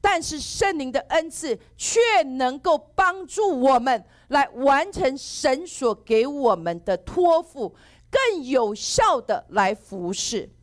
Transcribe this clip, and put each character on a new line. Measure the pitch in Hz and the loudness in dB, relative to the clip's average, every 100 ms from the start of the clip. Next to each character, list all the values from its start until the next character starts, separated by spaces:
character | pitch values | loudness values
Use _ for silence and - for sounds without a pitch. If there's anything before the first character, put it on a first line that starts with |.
| 392 | 2
但 | 359 | 0
是 | - 311 | -2 -10
圣 | - - 392 339 | -10 -2 0 0
灵 | 262 | -4
的 | 254 - | -4 0
恩 | 330 330 | -2 -2
赐 | - 320 - _ _ | -10 -6 -6 _ _
却 | - 453 466 403 277 262 | -2 2 4 4 2 0
能 | 254 269 | -2 0
够 | 370 302 - | 0 0 0
帮 | - 381 381 349 | 0 0 0 -8
助 | - 415 277 | -2 0 2
我 | 262 247 | 4 4
们 | 247 233 - _ _ | 2 -2 -4 _ _
来 | 277 269 | 0 0
完 | - 277 277 370 | 0 2 2 0
成 | 381 302 269 | -2 -2 -2
神 | - - 294 262 349 | -12 -2 0 0 -4
所 | - 247 208 | -4 -2 -2
给 | - 220 254 | 0 0 2
我 | 285 247 185 | 0 2 2
们 | 170 170 | -2 -6
的 | - 180 | -4 -4
托 | - - 349 330 | -4 0 4 4
付， | 349 285 208 _ _ _ _ | 0 -10 -10 _ _ _ _
更 | 539 508 370 | 0 0 -2
有 | 254 262 220 208 | -2 0 0 -4
效 | - - 440 294 | -4 2 2 2
的 | 220 202 - | -2 -6 -2
来 | 196 196 | 0 0
服 | 185 - 175 175 | -2 -10 -10 -8
侍。 | 196 - 214 - _ | -6 -6 -6 -8 _